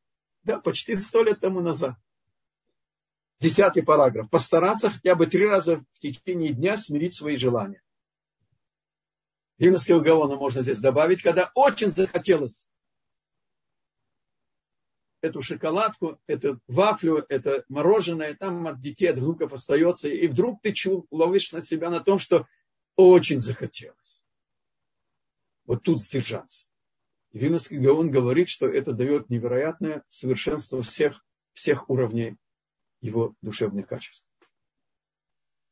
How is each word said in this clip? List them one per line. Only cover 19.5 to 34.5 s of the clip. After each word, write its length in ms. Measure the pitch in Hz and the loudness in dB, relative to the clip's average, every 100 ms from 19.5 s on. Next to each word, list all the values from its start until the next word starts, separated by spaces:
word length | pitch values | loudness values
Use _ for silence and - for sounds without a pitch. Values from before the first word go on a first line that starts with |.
остаётся, 560 | 131 - 147 170 175 147 | -8 -2 2 2 0 -4
и 180 | - 165 | -2 -2
вдруг 340 | 127 233 208 | 0 -2 -2
ты 100 | 214 | -6
чу-, 340 | 196 190 190 - | -4 -4 -4 -4
ловишь 400 | 160 180 190 - | -2 0 0 -2
на 100 | 165 | -10
себя 280 | - 160 170 | -8 -6 -4
на 100 | 170 | -2
том, 200 | - 196 | 0 0
что 280 | - 170 - _ _ _ _ - | 2 0 0 _ _ _ _ 6
очень 440 | 185 180 - 139 | 10 8 6 -2
захотелось. 840 | 110 113 175 - - _ - - _ _ _ _ _ _ _ _ _ _ _ _ _ _ - | -4 -6 -10 -12 -20 _ -20 -20 _ _ _ _ _ _ _ _ _ _ _ _ _ _ -6
Вот 180 | 120 | -2
тут 180 | - 135 | 0 -2
сдержаться. 640 | - 139 120 107 - - _ _ _ _ _ _ _ | -2 -6 -6 -8 -12 -20 _ _ _ _ _ _ _
И 80 | 110 | -4
Вильнюсский 400 | 143 170 - 147 | -2 -2 -4 0
Гаон 320 | 131 156 165 | 2 4 2
говорит, 360 | 131 123 139 180 | 0 2 0 0
что 180 | - 131 | -2 -2
это 280 | 135 147 | -2 -2
даёт 360 | 120 131 147 - | -4 -2 -2 -4
невероятное 720 | 120 120 123 156 165 156 151 - | -6 -2 -2 -2 -4 -8 -8 -12
совершенство 720 | - 127 127 - 151 - 131 | -8 -6 -4 -4 -6 -6 -8
всех, 440 | 110 - 147 - _ _ _ | -6 -2 -2 -2 _ _ _
всех 380 | - - 131 - | -6 -2 -2 -2
уровней 480 | 131 117 117 113 - _ _ _ _ _ _ | -2 0 -2 -6 -10 _ _ _ _ _ _
его 340 | 117 113 113 - | -6 -4 -4 -6
душевных 460 | 110 - 107 98 - | -12 -6 -6 -6 -8
качеств. 380 | - - - _ _ _ | -12 -14 -20 _ _ _